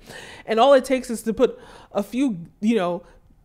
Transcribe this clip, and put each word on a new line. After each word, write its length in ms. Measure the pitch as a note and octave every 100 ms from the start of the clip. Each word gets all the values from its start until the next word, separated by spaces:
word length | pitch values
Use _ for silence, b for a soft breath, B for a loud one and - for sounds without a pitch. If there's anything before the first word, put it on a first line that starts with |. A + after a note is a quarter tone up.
| B B B B -
And 160 | A3
all 120 | C4+
it 120 | C#4 C4
takes 240 | C4 B3
is 140 | A3
to 100 | A3+
put 260 | G#3+ A#3 A#3 B B B
a 120 | -
few, 420 | G#3 A#3+ C#4 F3+ E3 _
you 140 | G#3+ A3+
know, 280 | F3 F3 b b _ _